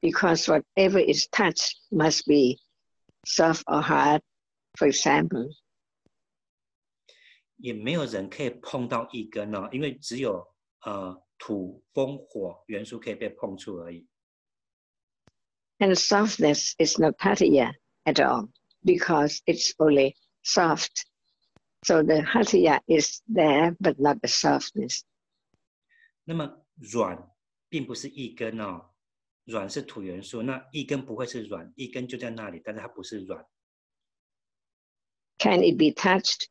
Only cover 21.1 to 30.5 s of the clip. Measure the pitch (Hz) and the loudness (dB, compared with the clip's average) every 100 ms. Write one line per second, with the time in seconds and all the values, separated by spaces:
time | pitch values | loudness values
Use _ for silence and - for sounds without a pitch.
21.1 | _ _ _ _ _ _ _ - 165 151 | _ _ _ _ _ _ _ 2 2 4
22.1 | 156 165 233 208 196 175 139 - 165 147 | 2 2 2 4 4 6 4 4 2 2
23.1 | - - 220 156 143 165 170 185 139 143 | -4 -4 2 4 4 2 2 -2 2 0
24.1 | 131 139 - 147 143 - - 127 - - | 0 -2 0 2 0 -2 -8 -6 -8 -10
25.1 | _ _ _ _ _ _ _ _ _ _ | _ _ _ _ _ _ _ _ _ _
26.1 | _ - 165 147 - _ _ 110 113 98 | _ -10 -8 -8 -12 _ _ -8 -2 -2
27.1 | 85 90 _ _ _ _ 160 127 117 139 | -4 -14 _ _ _ _ -8 -8 -10 -12
28.1 | 143 120 - 113 113 104 87 - _ _ | -12 -14 -10 -10 -8 -10 -10 -16 _ _
29.1 | _ _ _ - 113 95 143 135 - 95 | _ _ _ -10 -8 -6 -10 -10 -12 -12
30.1 | 90 98 117 117 | -12 -12 -8 -6